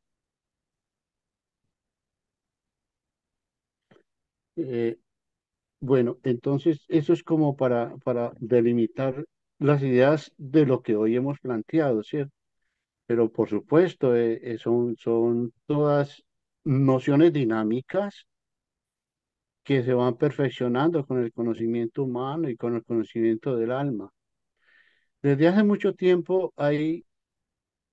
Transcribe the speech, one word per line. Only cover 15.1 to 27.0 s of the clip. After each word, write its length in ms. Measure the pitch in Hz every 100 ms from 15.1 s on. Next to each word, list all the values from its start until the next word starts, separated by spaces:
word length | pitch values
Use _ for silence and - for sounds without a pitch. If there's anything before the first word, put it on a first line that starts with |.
| 117 117 117 120 - -
todas 580 | 147 147 143 139 - _ _ _ _
nociones 680 | - 135 135 131 147 143 170
dinámicas 920 | 147 117 110 107 123 - 190 202 - _ _ _ _ _ _ _ _ _ _ _ _ _ _
que 200 | - 139
se 100 | 123
van 220 | 123 127 120
perfeccionando 880 | 147 - 135 - 123 120 156 165 135
con 180 | 127
el 100 | 117
conocimiento 720 | - 117 110 113 120 117 -
humano 460 | 131 123 135 156 156
y 60 | 113
con 200 | 120 117
el 80 |
conocimiento 720 | - 117 104 117 113 113 143 120
del 160 | 113
alma. 400 | 131 143 107 98 _ _ _ _ _ _ _ _ _ _ _
Desde 240 | 143 139 165
hace 160 | 202
mucho 300 | 208 202 202
tiempo 600 | 185 185 180 165 185 175 -
hay 480 | 147 147 156 170